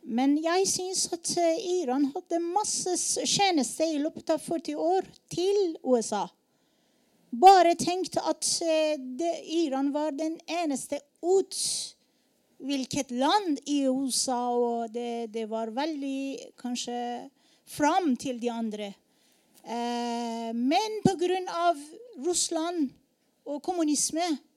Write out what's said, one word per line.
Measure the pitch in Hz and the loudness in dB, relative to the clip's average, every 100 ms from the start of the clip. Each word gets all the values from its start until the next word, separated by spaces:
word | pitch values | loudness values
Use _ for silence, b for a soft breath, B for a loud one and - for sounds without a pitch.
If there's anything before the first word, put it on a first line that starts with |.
Men | 330 226 269 294 | -4 0 2 2
jeg | 320 359 381 | 2 2 2
synes | - 359 370 - 339 | 0 -4 -4 -4 -4
at, | - - | -4 0
eh, | 339 320 359 359 | 2 2 0 -2
Iran | 277 254 277 | 0 0 0
hadde | 330 359 339 | -2 -2 -2
masse | 339 370 427 - - | 0 -2 -2 -2 -2
s-, | 359 - - | -2 0 -2
tjeneste | - - 392 339 247 - 320 | 0 2 4 4 0 0 0
i | 302 | 0
løpet | 302 - - | -2 -4 -2
av | 311 | -2
førti | - 339 - 294 | -2 -6 -4 -2
år | 311 370 - - _ | 2 2 0 -14 _
til | - 359 403 370 320 | -2 2 2 0 -2
U | - 247 | 0 0
S | 214 | 0
A. | 208 185 _ _ _ _ _ _ _ _ _ _ | -4 -4 _ _ _ _ _ _ _ _ _ _
Bare | 233 359 392 339 | 8 10 12 8
tenkt | 339 - 359 359 - | 4 0 -2 -2 -2
at, | - 311 - - | -2 -2 -2 -2
eh, | 330 320 311 302 | 0 2 2 -2
det, | 254 254 339 339 - 330 | -6 -4 -2 -2 -2 -2
Iran | 320 262 277 | 0 0 0
var | 285 302 | 0 -2
den | 285 320 320 - | -2 -4 -4 -6
eneste | 330 330 269 - 285 _ _ | -4 -2 -4 -4 -8 _ _
ut | 339 381 381 - - - - - _ _ _ _ _ _ | 2 2 2 -4 -4 -4 -8 -14 _ _ _ _ _ _
hvilket | 269 277 254 285 269 240 | -4 -4 -2 -4 -2 0
land | 277 415 381 277 | 2 2 2 -4
i | - 285 269 | 0 0 2
U | 262 269 | 0 0
S | - - | -2 -2
A, | 240 247 | -2 0
og | 240 240 233 233 | 0 0 0 -4
det, | 226 240 233 226 | -6 -6 -6 -6
det | 220 220 | -8 -6
var | 220 226 | -6 -4
veldig | 220 311 302 277 269 269 269 - - | -4 -4 -4 -6 -4 -6 -8 -14 -12
kanskje | 240 247 - 240 240 240 277 b b b | -8 -6 -6 -6 -6 -8 -12 b b b
fram | _ - 294 359 349 | _ 0 4 4 2
til | 240 277 240 | 0 -2 -4
de | 233 | -4
andre. | 233 226 208 202 202 _ b b b b b | -4 -6 -6 -10 -12 _ b b b b b
Eh, | 233 233 240 240 240 233 240 226 226 | -8 -4 -2 -2 -4 -4 -4 -6 -6
men | 233 247 339 440 427 | -2 2 2 0 -2
på | 381 359 | -2 0
grunn | 359 370 370 | 0 0 -2
av | 339 349 320 294 330 480 392 | 0 2 0 -6 -18 -18 -6
Russland | 294 339 - 320 330 349 262 - _ _ _ _ - | -2 0 0 -2 -2 -2 -2 -4 _ _ _ _ -10
og | 294 | -8
kommunisme | - 359 302 294 - 311 349 277 _ | -4 0 2 2 0 -2 -2 -2 _